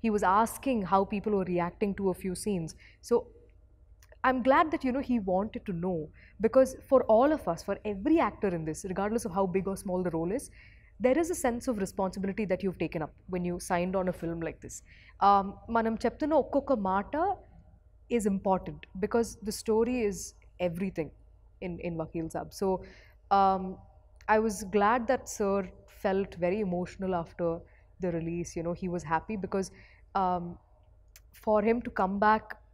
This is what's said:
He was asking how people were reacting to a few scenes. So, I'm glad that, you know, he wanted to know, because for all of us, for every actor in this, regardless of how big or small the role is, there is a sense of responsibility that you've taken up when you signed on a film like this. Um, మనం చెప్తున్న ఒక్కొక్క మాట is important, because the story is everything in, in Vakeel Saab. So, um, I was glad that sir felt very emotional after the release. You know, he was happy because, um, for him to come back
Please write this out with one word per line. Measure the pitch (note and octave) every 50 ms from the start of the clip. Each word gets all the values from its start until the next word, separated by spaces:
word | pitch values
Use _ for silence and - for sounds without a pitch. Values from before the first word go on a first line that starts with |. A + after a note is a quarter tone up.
| -
He | A3+ G#3
was | G#3 G3+
asking | F#3 F#3 G#3 A3+ A3 - - - C#4 C4 A3+ G3 E3+ G3
how | G3 G3 G3 G#3+
people | G3+ F#3+ A3 G#3 G3
were | F#3 E3+ F3+
reacting | F3 F3 F3 F3 - A3+ G3+ G3 -
to | G3 F#3+ F3+
a | - -
few | F#3+ F3+ F3+ -
scenes. | G#3+ G3+ F3+ E3 D#3 - - - - - _ - -
So, | A#3+ A#3 - - - - - - - - _ - _ _ - _ - _ - _ - - -
I'm | C4 B3+ C4 A3 C4
glad | C4+ D4+ F4 D#4+ D#4
that, | D#4+ - C4
you | A#3
know, | C4+ B3+ -
he | B3 A#3 G3 F#3 F3+
wanted | F#3 G3+ A3 - A#3+ - -
to | F#3 E3+ E3+
know, | F#3+ F#3 D#3+ D3+ - - - - - - - G3+
because | A3 A3 C4 C4 C4 C4 - - -
for | C#4 C4 - - A3
all | G#3+ B3+ D4 D#4+ F#3+
of | - - E3+
us, | E3 - -
for | G3+ G3 - G#3+
every | G#3 F#3+ G3 D4 D#4 E4+ C#4 G#3
actor | - - - G3+ F3 E3+
in | D#3+ D#3
this, | D#3 - - G3
regardless | F#3 F3+ G3 G#3 A3 A#3 - A3+
of | E3 G3
how | G3 F#3+ E3+
big | F#3+ F#3 F#3+
or | G3 F#3+ -
small | G3+ F3+ F#3 F#3 F3+
the | E3 E3
role | E3 F3 G3 C#4
is, | F#3+ - - - - - - - - - _ - G3+
there | B3+ C4 D#4
is | F4 D#4+ F4+
a | D#4+ -
sense | C4 A#3 A#3+ A#3 -
of | B3 G#3 F#3+
responsibility | F3+ - - G3 F#3+ F#3 G3+ F#3+ G3 F#3+ - G#3+ F3+
that | F#3 F3+ -
you've | G3 E3+ -
taken | F3 D#3 - E3+ D#3
up | C#3+ - - _ - F3+
when | F3+ F3+ F3
you | F3 - - -
signed | F#3+ F3 F3 F#3 F#3 G3
on | F#3 F#3
a | F3 -
film | - E3 E3+ E3+ E3 D#3+
like | - - -
this. | - - - - - - - - - - - - G3+
Um, | G3+ G3 F#3+ G3 G3 - - - A#3
మనం | A#3 A3 A3+ A3+ G#3+ -
చెప్తున్న | A#3+ A3+ - D#4 D4 D#4+ D4+ B3+
ఒక్కొక్క | B3+ - C#4+ C#4 - C#4 A#3 G3 F#3+
మాట | F#3 G3 G3+ - - D4 E4+ G4 F#4+ F4+ - - - - - - - - _ - - - - - A#3 A#3+
is | G3+ G#3+ G3
important, | G3 - G3+ F#3+ F3+ F#3 E3+ D3+ D3 - _ - F#3+ F#3
because | G#3 - A#3+ A#3 G#3+ - - - G#3
the | G#3 -
story | - - A3 A3 A#3 A#3 B3+ B3+ A3+ G3+
is | F#3+ E3+ - - - - - - _ - F3+ F3+
everything | E3 E3+ G3 F#3+ F3 - D#3 C#3 - - - - - - - - - - -
in, | - F3 E3+ - F3
in | E3+ D#3+
Vakeel | D#3+ D#3+ - E3+ D#3+ D#3+ -
Saab. | E3 D#3+ D#3 - -
So, | G#3 F#3+ F#3+ F#3 F#3+ - - - - - - - _ - G3+ G3
um, | G3 F#3+ F#3+ F#3+ F#3 F#3 F#3+ - - - - - - - - - - - G#3+
I | A3 A3
was | A3+ G#3 - A3 F#3+ F3 G#3
glad | G3+ G#3 A#3 B3+ A#3 G#3+
that | C4 B3 - - - -
sir | G#3 G3 G3 G3+ G3 F#3 - - - - - - -
felt | G#3 F#3+ G3 G3 F#3+ - F3 E3+
very | F3 F3+ G#3+ G#3+ F#3
emotional | F3 F3 F3+ F3 - - F#3+ F#3 F#3 F3 E3
after | - - - F3 E3+ E3 E3+ - - - - - - - - F#3
the | F3+ E3 E3+
release. | D#3+ E3 E3+ E3+ F3 - - F3
You | E3 E3+
know, | F3 E3+ F#3+
he | F#3 F3
was | F3 E3 D3 E3
happy | D#3+ D#3+ - A3 G#3 F#3 F#3
because, | - G3 F#3+ F3+ - - - - - - - - - G3 F#3+
um, | F3+ F3+ F3+ F3 F3 F3 - _ _ - _ - - - _ - - - - - - - - -
for | - G#3+ G#3+ G#3 A3+
him | A3+ B3 A#3 B3
to | - -
come | G3+ F#3 G3 G3+ G#3 G#3+
back | G#3+ A3 - - - - - -